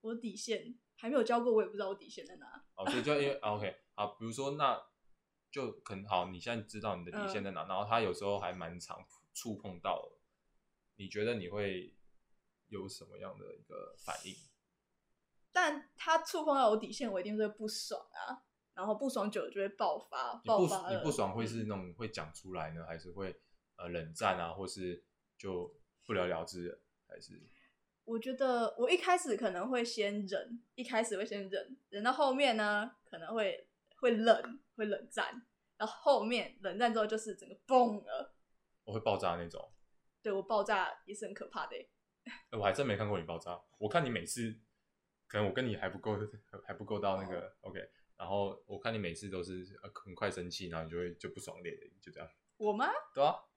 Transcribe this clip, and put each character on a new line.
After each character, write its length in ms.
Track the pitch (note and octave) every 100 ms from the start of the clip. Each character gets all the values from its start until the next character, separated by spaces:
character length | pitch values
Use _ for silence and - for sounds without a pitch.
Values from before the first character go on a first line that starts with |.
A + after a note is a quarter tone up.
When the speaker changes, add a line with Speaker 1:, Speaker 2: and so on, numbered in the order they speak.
Speaker 1:
我 140 | A3
底 200 | A#3 A#3+
线 440 | F#3 - G#3+ D#3 - _
还 160 | _ A3+
没 40 |
有 80 | C#4
交 180 | A3+ A#3+
过， 120 | A#3+
我 100 | A3
也 40 | G3+
不 40 |
知 40 | G3+
道 100 | G3
我 60 |
底 140 | G3 -
线 160 | -
在 120 | - -
哪。 280 | - - - -
Speaker 2:
哦， 120 | F#2+
所 80 | B2
以 40 |
就 100 | A#2+ D3
因 80 | C#3+
为， 60 | -
<laughs> 40 |
啊， 140 | G#2+
OK， 220 | G#2 G#2 - _
好， 120 | - G#2 -
比 60 |
如 80 | A2+
说， 200 | A2+ C#3
那 260 | D3 C#3 A2+ - _ _ - _ _ _
就 220 | C#3+ B2 -
可 140 | - G2
能， 80 | G2+
好， 220 | F#2 F2+
你 100 | F2+
现 160 | A#2+
在 80 | A#2+ G2+
知 120 | G#2+
道 160 | G#2+ F2+
你 80 |
的 60 | F2
底 180 | F#2+ G2+
线 100 | G2
在 80 | G2
哪， 120 | F2
Speaker 1:
嗯。 40 | E2
Speaker 2:
然 100 | F#2
后 80 | G#2
他 120 | A2+
有 120 | G#2+
时 120 | F2
候 140 | G2 G2+
还 140 | F2
蛮 260 | F2+ E2 F2
常 240 | - - - - _
触 240 | - A#2 G#2
碰 240 | G2 F2+
到， 320 | G2 E2+ - - _ _ _ _ _ _ _ _
你 120 | F#2+
觉 160 | G#2
得 100 | G#2+
你 140 | A#2+ F2
会 460 | G2+ G2+ F#2 F2+ - - _ _ _ _ _ _
有 200 | G#2 F#2
什 180 | - -
么 120 | G2
样 200 | G2 G2
的 180 | F#2+ -
一 60 |
个 320 | - - - -
反 180 | - -
应？ 100 | F#2 F#2 - _ _ _ _ _ _ _ _ _ _
Speaker 1:
但 400 | F4+ E4+ D4 - _
他 220 | - E4
触 260 | - F4
碰 100 | D#4
到 160 | C#4 A#3+
我 60 | A3
底 160 | C4
线， 180 | - A#3+
我 80 | F3+
一 60 |
定 120 | G3 G#3
是 120 | G#3+
会 60 |
不 120 | G#3 G#3+
爽 340 | - - A3 -
啊， 320 | - G3 C4 _ _ _
然 120 | - G3
后 80 |
不 140 | G#3+ C#4
爽 200 | A#3 G#3
久 140 | G#3
了 60 | -
就 100 | G3
会 80 | G3
爆 280 | - G3+ D3+
发， 420 | - - - A3+
Speaker 2:
你 20 | -
不， 0 |
Speaker 1:
爆 200 | G#3+ F3
发 220 | F#3+ F3
了。 80 | F#3+
Speaker 2:
你 60 |
不 80 | D#3
爽 240 | C#3+ G2+
会 100 | G2
是 200 | A2+ A2+
那 100 | G#2+
种 180 | G2+ F2+
会 140 | E2+ A2
讲 240 | - D#2+
出 220 | - F#2+
来 160 | F2+ D#2
呢， 120 | D#2+
Speaker 1:
嗯。 40 | E2
Speaker 2:
还 100 | E2
是 140 | F2+
会， 240 | F2+ F#2+ - _ _ _ -
呃， 120 | F2
冷 260 | F2 D#2+
战 240 | D#2+ G#2 F#2
啊， 140 | E2+
或 140 | E2 F#2+
是 360 | - F#2 F2 _ _ _ _
就 380 | G2+ F2+ F2 - _ _
不 80 | -
了 140 | G#2 F2+
了 180 | E2
之， 360 | E2+ F#2 F2 - _ _ _
还 100 | F2+
是？ 240 | - - - - _ _ _ _
Speaker 1:
我 140 | - A3+
觉 160 | B3+
得 420 | B3+ C4 A#3+ A3+ -
我 100 | B3+
一 60 | F4+
开 220 | F4+ F4+
始 180 | D#4 G#3+
可 140 | A#3
能 180 | F3+ G#3+
会 160 | B3+
先 400 | A#3 A#3 G3+ G#3 G3
忍， 360 | F#3+ A3 A#3 _ -
一 80 |
开 180 | B3 A#3
始 140 | A3+ G3
会 100 | A3
先 220 | G3+ G3
忍， 280 | G3 - C4 _
忍 160 | G3+
到 80 | A3
后 200 | B3+ C#4+
面 240 | C4 C#4 A3
呢， 360 | G#3 G#3 A3+ -
可 140 | _ E3+
能 160 | E3
会， 340 | A3+ G3+ - - _ _ _
会 160 | B3+
冷， 480 | A3+ A3+ A3+ - - _ -
会 80 |
冷 240 | G#3+ G3+ -
战， 360 | - - B3+ - _ _ _
然 120 | G#3+
后 60 |
后 300 | - - C4
面 320 | G#3+ A#3+ F3 -
冷 180 | G3 F3+
战 140 | A#3+
之 60 | A3
后 80 | G#3+
就 120 | A3
是 160 | G#3+
整 140 | G3 -
个 100 | - -
崩 300 | C4 A#3+ G#3
了。 300 | F3+ B2+ - - _ _ _ _
Speaker 2:
我 80 | -
会 80 | G#2+
爆 160 | A2+ G2
炸 200 | F#2+ E2+
那 120 | F2
种。 240 | - - - _ _ _ _
Speaker 1:
对， 100 | A3
我 100 | G3
爆 200 | G3 A3
炸 400 | G3+ G#3 E3+ -
也 100 | -
是 120 | G#3 G3+
很 80 |
可 140 | G3+ G3
怕 180 | G3+ D3+
的 80 |
欸。 160 | F#2+ - _ _ _ - - _
Speaker 2:
欸， 60 | A2+
我 40 |
还 100 | G2+
真 140 | F#2+ C3+
没 100 | G2+
看 120 | G#2+
过 100 | G2
你 60 | E2
爆 120 | E2
炸， 220 | - F2 - _
我 100 | G#2
看 140 | F3
你 60 | C#3+
每 160 | A2
次， 340 | E2+ - A2+ A2 _ _ _ _ _ _ _
可 100 | G#2
能 100 | G#2
我 60 |
跟 140 | F#2 B2+
你 100 | G2+
还 140 | F#2+
不 80 | F2+
够， 180 | A2 G#2 G#2+ - _ G2+ -
还 60 |
不 140 | G2 G#2
够 120 | G#2+
到 220 | G2+ F#2+
那 60 | F#2+
个， 120 | F2+ F#2 -
Speaker 1:
哦。 80 | G2
Speaker 2:
OK， 220 | F#2 F#2 _ _ _
然 100 | F2
后 380 | G2+ G2 G2 -
我 120 | G2+
看 160 | A#2
你 20 | A2+
每 160 | F2+
次 160 | E2+ G2+
都 140 | F#2
是， 360 | F2+ F#2 F#2 G2
呃， 80 | G#2
很 200 | - G2+
快 160 | F2 G2+
生 200 | F#2 F2
气， 180 | - F#2
然 120 | E2
后 40 |
你 60 | E2
就 60 | E2+
会， 180 | F2 E2+
就 120 | F#2
不 100 | -
爽 240 | - F2
脸， 140 | F2 D2 - _
就 100 | -
这 80 | D#2+
样。 80 | D#2+ _ _ _
Speaker 1:
我 160 | G#3+
吗？ 160 | G#3 D4 C5 D#5
Speaker 2:
对 80 | -
啊。 220 | C#3+ E3+ -